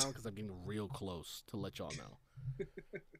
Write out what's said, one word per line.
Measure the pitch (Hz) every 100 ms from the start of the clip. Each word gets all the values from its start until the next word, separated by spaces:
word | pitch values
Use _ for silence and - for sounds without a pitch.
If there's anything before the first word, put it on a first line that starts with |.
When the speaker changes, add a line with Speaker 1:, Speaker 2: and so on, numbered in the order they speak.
| 135
Speaker 1:
'Cause | 127 113
I'm | 101
getting | 104 92 92
real | 107 98
close | - 98 82 - - -
to | 107
let | 98 -
y'all | 82 -
know. | 52 - - - - 131 370
Speaker 2:
<laughs> | - - - -